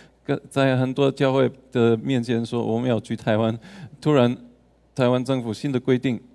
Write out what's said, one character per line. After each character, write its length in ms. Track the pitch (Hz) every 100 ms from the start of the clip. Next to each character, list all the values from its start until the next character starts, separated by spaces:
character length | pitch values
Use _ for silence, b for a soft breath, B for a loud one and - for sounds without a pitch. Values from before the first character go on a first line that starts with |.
| B _
跟， 180 | - 139 -
在 260 | 139 135 127
很 160 | 127
多 200 | 131 139
教 220 | 135 139
会 160 | 135 127 - _
的 240 | 127 117 113
面 240 | 120 131
前 220 | 113 113
说 220 | 117 120 110
我 140 | 113
们 100 | 127
要 100 | 110
去 160 | - 113
台 220 | - 107
湾， 180 | 113 113 B B 143 -
突 100 | 156
然 240 | 147 120 123 - _ _ _ _ -
台 120 | 123
湾 160 | 127
政 180 | 123 131
府 100 | 117
新 180 | 104 147
的 80 | 127
规 180 | 131 127
定， 220 | 131 113 -